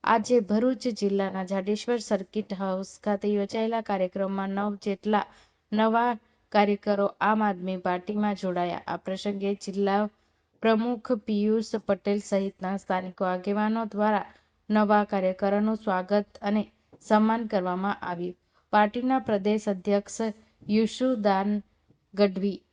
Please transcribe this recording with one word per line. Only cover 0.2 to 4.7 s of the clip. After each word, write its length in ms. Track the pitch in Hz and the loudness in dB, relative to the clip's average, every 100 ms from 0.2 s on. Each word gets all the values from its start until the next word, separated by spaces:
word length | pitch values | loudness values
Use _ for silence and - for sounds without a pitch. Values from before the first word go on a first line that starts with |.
| 214 247 | 4 2
ભરૂચ 420 | 190 208 254 254 254 214 | 4 2 2 0 -4 -2
જિલ્લાના 500 | 202 196 190 190 185 | 0 0 -2 -4 -4
જાડેશ્વર 540 | 196 190 208 - 240 | -4 -2 -4 -2 -4
સર્કિટ 520 | 214 202 190 208 214 | 0 -4 -2 -8 -6
હાઉસ 360 | 185 196 185 190 - | -6 -4 -4 -6 -8
ખાતે 260 | - 202 208 | -4 -2 0
યોજાયેલા 520 | 208 202 226 226 226 | 0 -2 -2 -2 -2
કાર્યક્રમમાં 720 | 220 196 185 196 196 196 196 | -2 -2 -2 -2 -4 -2 -4
નવ 200 | 196 208 | -2 -4